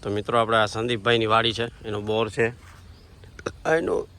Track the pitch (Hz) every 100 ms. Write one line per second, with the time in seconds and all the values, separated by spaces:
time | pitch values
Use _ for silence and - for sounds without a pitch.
0 | 110 104 101 120 113 113 107 110 120 120
1 | 104 120 110 110 113 110 117 - 110 104
2 | 104 110 110 101 113 120 - - - -
3 | - - - - - - - 160 - -
4 | -